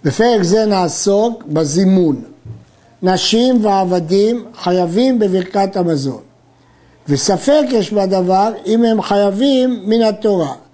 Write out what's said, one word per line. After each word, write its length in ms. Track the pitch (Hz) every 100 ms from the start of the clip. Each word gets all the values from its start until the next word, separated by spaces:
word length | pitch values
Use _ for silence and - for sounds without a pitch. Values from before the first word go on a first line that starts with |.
בפרק 380 | 156 - 233 226
זה 220 | 175 214
נעסוק 800 | 214 196 175 - - 196 233 226
בזימון. 760 | - 151 151 156 190 190 170 131 - - - - - _ _ _
נשים 640 | 180 185 - 226 247 247
ועבדים 800 | 208 196 185 180 160 196 208 240 -
חייבים 640 | - - 180 175 180 262 247
בברכת 580 | 208 185 180 202 196 196
המזון, 440 | 175 151 135 120 - _ _ _ _ _ _ _ -
וספק 560 | 139 - 285 277 302 262
יש 220 | 240 180
בדבר 600 | 208 190 190 180 185 214 214 -
אם 180 | 226
הם 180 | 233 220
חייבים 760 | - 202 202 196 277 262 254 233
מן 180 | 190 226
התורה 500 | 220 214 220 190 151 - -